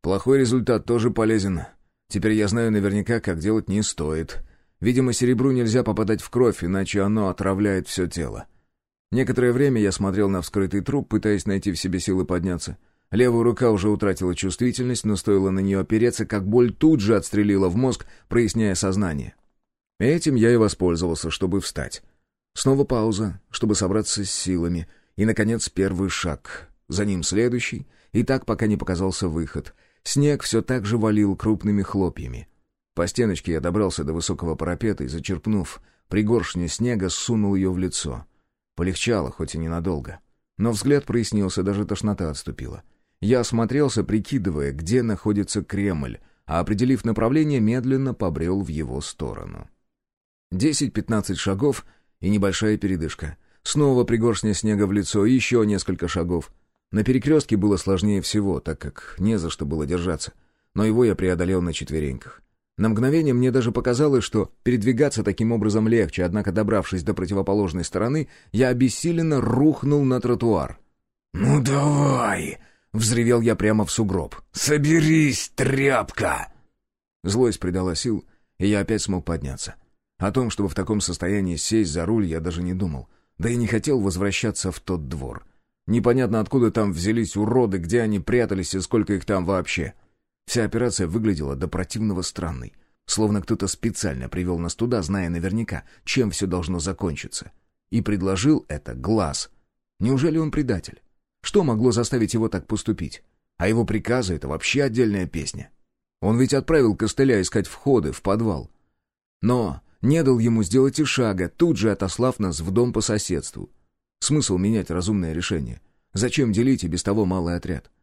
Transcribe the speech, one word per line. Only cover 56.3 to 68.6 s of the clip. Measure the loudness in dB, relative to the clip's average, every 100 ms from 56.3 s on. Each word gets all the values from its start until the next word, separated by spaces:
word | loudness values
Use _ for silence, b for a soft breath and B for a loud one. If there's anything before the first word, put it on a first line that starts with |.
| -2 -4 -14 _ _ _
На | -2
перекрестке | 2 2 4 2 4 2
было | 2 2
сложнее | 2 0 2 0
всего, | 0 -2 0 -2
так | -4 -8
как | -10 -14 -14 -2
не | 0 0
за | -2
что | -4 -4
было | -4 -2
держаться. | -2 -2 -4 -6 -14 _ _ _ -2
Но | 2
его | 4
я | 4 2
преодолел | 0 0 2 0
на | 0
четвереньках. | -4 -4 -4 -4 -6 -12 -20 _ _ _ -2
На | 0
мгновение | 2 2 2 2
мне | 2 2
даже | 2 0
показалось, | 0 0 2 4 2
что | 2 -2 -2 -4
передвигаться | 0 0 2 2 2 0
таким | -2 0 0
образом | 0 2 2 4
легче, | 4 2 0 -2
однако, | 0 -2
добравшись | 0 2 0 0 -4
до | -2
противоположной | -2 -2 -2 0 0 0 -2 -4
стороны, | -2 -2 -2 -4 b b
я | 2